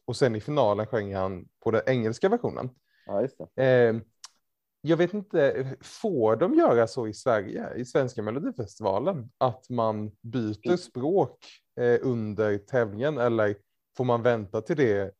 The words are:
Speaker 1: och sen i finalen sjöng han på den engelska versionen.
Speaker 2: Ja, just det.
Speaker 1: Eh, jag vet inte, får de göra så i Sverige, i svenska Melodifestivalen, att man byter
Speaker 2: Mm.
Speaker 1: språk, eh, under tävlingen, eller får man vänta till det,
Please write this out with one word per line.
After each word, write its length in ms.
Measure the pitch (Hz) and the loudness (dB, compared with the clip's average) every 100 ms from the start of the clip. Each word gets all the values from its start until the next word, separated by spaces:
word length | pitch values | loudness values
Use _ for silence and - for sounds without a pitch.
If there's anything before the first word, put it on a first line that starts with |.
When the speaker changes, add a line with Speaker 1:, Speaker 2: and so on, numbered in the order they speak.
Speaker 1:
och 100 | - - | -8 0
sen 180 | 131 | 2
i 60 | 107 | 2
finalen 460 | - 147 107 104 110 | -2 2 2 2 0
sjöng 260 | 117 98 | -4 -2
han 320 | 95 95 90 - _ | -4 -4 -6 -14 _
på 120 | 113 | 0
den 100 | 110 | 0
engelska 440 | - 127 110 117 190 | 2 0 -2 0 0
versionen. 400 | 240 107 64 127 - _ _ | 0 -2 -6 -10 -12 _ _
Speaker 2:
Ja, 160 | - 101 | -6 -4
just 160 | 135 - 78 | -4 -6 -10
det. 80 | - | 0
Speaker 1:
Eh, 320 | 131 123 120 113 - _ - _ _ _ _ _ | 4 6 4 2 -6 _ -20 _ _ _ _ _
jag 160 | 147 165 | 0 2
vet 160 | 175 | 0
inte, 540 | 208 196 170 139 113 131 135 | -2 -4 2 2 0 -6 -10
får 540 | - - 214 143 110 | -18 -8 -4 2 2
de 180 | 113 185 | 2 2
göra 340 | 320 311 117 113 | 4 4 4 2
så 200 | 131 110 | 0 -8
i 60 | |
Sverige, 600 | - 127 107 98 - - | -4 0 0 0 -8 -8
i 100 | 113 | -8
svenska 360 | 127 151 127 113 | -2 0 0 -4
Melodifestivalen, 1120 | 107 131 254 - 98 - 101 98 165 156 110 - | -6 -6 -6 -8 -10 -6 -2 0 -2 -4 -8 -2
att 320 | 127 - - | -2 -2 -6
man 420 | 120 110 107 107 - | -2 -2 -2 -8 -12
byter 440 | 117 123 107 107 - | -8 -4 -4 -4 -2
Speaker 2:
Mm. 100 | 180 | -2
Speaker 1:
språk, 680 | - 123 143 190 139 - - - _ - | -4 -6 0 0 0 -6 -20 -20 _ 0
eh, 200 | 120 120 | 2 4
under 560 | 135 120 107 101 107 101 | 2 -2 -2 -2 0 -2
tävlingen, 600 | - 127 107 101 147 139 | -2 -2 -2 -2 -4 0
eller 380 | 120 113 104 104 _ _ _ - | 0 2 0 -2 _ _ _ -4
får 80 | |
man 160 | 123 117 | 0 2
vänta 380 | 120 117 98 110 | 2 0 -2 -6
till 140 | 139 151 | -2 2
det, 340 | 120 101 98 | 2 2 -2